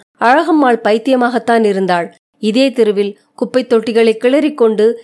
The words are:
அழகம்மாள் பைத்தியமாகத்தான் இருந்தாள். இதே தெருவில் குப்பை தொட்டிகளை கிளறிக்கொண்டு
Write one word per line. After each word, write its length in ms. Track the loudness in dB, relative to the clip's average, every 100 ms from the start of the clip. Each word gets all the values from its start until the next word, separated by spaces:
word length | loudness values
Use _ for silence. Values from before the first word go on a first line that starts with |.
| _ -2
அழகம்மாள் 600 | 0 2 2 2 2 0
பைத்தியமாகத்தான் 840 | 0 -2 0 0 0 -2 0 0 0
இருந்தாள். 500 | 0 -2 -2 -4 -12 _ -6
இதே 340 | -2 0 0
தெருவில் 480 | 2 0 0 -4 -6 _ -10
குப்பை 320 | -4 -4 0
தொட்டிகளை 500 | -2 0 0 0 0
கிளறிக்கொண்டு 760 | 0 0 -2 0 0 2 0 -2